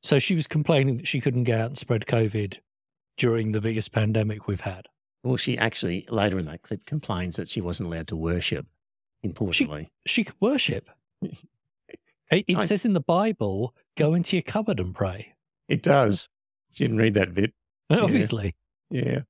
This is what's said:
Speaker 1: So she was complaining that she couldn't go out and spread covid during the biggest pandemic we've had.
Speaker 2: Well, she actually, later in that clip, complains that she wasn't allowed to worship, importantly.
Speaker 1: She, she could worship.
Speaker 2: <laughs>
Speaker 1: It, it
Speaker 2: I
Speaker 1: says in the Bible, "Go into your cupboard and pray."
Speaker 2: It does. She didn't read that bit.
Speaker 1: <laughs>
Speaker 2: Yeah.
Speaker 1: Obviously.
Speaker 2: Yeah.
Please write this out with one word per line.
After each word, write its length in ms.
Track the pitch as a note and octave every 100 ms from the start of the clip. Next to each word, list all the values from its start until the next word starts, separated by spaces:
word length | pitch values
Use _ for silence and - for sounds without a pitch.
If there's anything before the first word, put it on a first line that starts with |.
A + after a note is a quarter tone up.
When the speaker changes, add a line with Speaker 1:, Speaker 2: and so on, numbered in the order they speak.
Speaker 1:
So 160 | - C#3+
she 160 | - F3
was 120 | D3+
complaining 500 | D#3 D3 D#3 C3+ A#2+
that 100 | F3
she 120 | C3+
couldn't 220 | C3 B2 B2
go 120 | A2+
out 100 | A2+
and 100 | C#3
spread 280 | - A2+ -
covid 540 | A#2 A2 G#2+ G2+ - _ _ _ _ _ -
during 340 | B2 A#2 A2
the 100 | G#2+
biggest 300 | G#2+ A2 G#2
pandemic 560 | - G#2+ A2 A2 G#2+ -
we've 140 | F#2+
had. 260 | - F#2 - _ _ _
Speaker 2:
Well, 120 | B2 B2+
she 200 | - A#2+
actually, 480 | A2+ - G2 F2 -
later 300 | A2+ G2+ F#2+
in 60 | D#2+
that 160 | D#2+
clip, 240 | - G2+ -
complains 500 | D3+ - F2+ F2+ E2+
that 140 | E2+
she 100 | -
wasn't 260 | F2 F2+ F2+
allowed 180 | E2 D#2+
to 80 | D#2+
worship, 500 | E2 F2 - D2 - _ _ _ _ _
importantly. 680 | G#2 D#2 G2+ E2+ C#4 D2 D#2+ _ -
Speaker 1:
She, 160 | -
she 20 | A3
could 100 | -
worship. 500 | G#3 C#4 - - - _ _ _
Speaker 2:
<laughs> 80 | - - - _ _ _ _ - _ _ _
Speaker 1:
It, 140 | - -
it 100 | F#3
Speaker 2:
I 60 | F3+
Speaker 1:
says 200 | G3+ A#3
in 80 |
the 60 | F#3+
Bible, 720 | C#3 E3+ A3 G3+ G#2 F#2+ B2 _ _ -
"Go 160 | D3+
into 220 | E3+ F3 F3+
your 80 |
cupboard 360 | - G#3 G#3+ C#3+
and 140 | F#2
pray." 400 | F#2 F#2+ F#2 - _ _ _ _
Speaker 2:
It 140 | B2+
does. 480 | E3+ C#3+ A#2+ F#2 - _ _ _ _
She 140 | -
didn't 140 | C3+ A2
read 160 | A2 G#2
that 180 | F#2+
bit. 200 | F2+ G2+ _ _
Speaker 1:
<laughs> 180 | _ _
Speaker 2:
Yeah. 120 | E3+
Speaker 1:
Obviously. 540 | G#3 C4 E3 A2+ G2 - _ _ _
Speaker 2:
Yeah. 300 | C3 B2 B2+ C3+